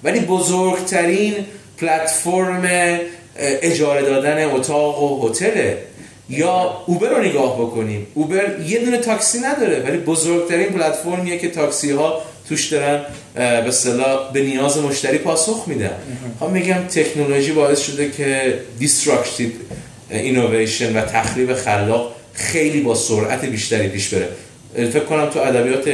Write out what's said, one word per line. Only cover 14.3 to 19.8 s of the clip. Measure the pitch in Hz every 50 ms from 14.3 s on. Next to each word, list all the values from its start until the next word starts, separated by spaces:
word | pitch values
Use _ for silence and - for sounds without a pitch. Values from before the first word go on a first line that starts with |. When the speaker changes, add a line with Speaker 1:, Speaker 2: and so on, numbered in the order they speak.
| 127
Speaker 1:
به | 139 139
نیاز | 135 135 131 135 143 143 156
مشتری | 147 143 139 135 - 131 135 151
پاسخ | - - 160 160 - 214 220 220 -
می‌دن. | 180 147 127 101
Speaker 2:
مهم. | 92 90 92 95 139 123 123 127 123 117 -
Speaker 1:
خب | 165 160
می‌گم | 185 185 170 180 185 180 180 - -
تکنولوژی | 165 156 165 - 151 143 139 139 139 139 139 151
باعث | 156 143 139 143 143
شده | - - 139 143 147 143
که | 139 - 143 135 135 135 135 131 120 - - - 113 113
دیستراکتیو | 131 151 - - - 147 - - - - - - 123 117 - - - - - -